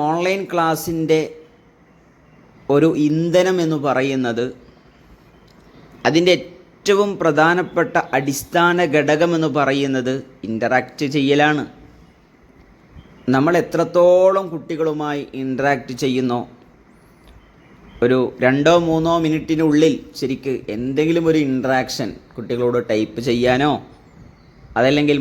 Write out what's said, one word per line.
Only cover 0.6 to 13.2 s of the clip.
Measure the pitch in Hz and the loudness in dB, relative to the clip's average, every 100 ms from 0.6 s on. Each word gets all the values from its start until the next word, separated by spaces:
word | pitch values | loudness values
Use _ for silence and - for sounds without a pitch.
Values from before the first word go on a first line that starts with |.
| 160 156 - 165 160 156 151 - - _ _ _ _ _ _ _ _ _ _ _ - 143 | -2 -2 -4 -4 0 0 0 -8 -20 _ _ _ _ _ _ _ _ _ _ _ -2 2
ഒരു | 160 147 151 | 2 2 0
ഇന്ധനം | 156 170 175 185 185 160 | 0 0 2 2 0 0
എന്ന് | 151 139 | -2 -2
പറയുന്നത്, | 127 139 135 123 113 123 - - - _ _ _ - _ _ _ _ _ - - - 120 | 0 0 -2 -2 -2 -4 -8 -20 -20 _ _ _ -20 _ _ _ _ _ -20 -20 -6 0
അതിൻ്റെ | 156 180 175 | 2 4 2
ഏറ്റവും | - - - _ - 196 208 190 | 0 -18 -20 _ 0 2 2 0
പ്രധാനപ്പെട്ട | 165 151 160 175 165 175 165 170 - 135 | 0 4 4 2 -2 -2 -2 -2 -2 -2
അടിസ്ഥാന | 139 131 - 170 175 175 170 151 | -2 -6 -4 0 2 2 2 0
ഘടകമെന്ന് | 139 151 170 165 160 139 | 2 2 2 0 0 0
പറയുന്നത് | 135 139 139 131 127 135 - - 98 | 0 0 0 -2 -2 -4 -8 -14 -10
ഇൻറ്ററാക്ട് | 113 117 127 123 - 147 143 | -4 0 0 -2 -6 -4 -2
ചെയ്യലാണ്. | 135 143 151 151 113 - - - - _ _ _ _ _ _ _ _ - - - | 2 2 2 0 -4 -14 -20 -20 -20 _ _ _ _ _ _ _ _ -20 -20 -10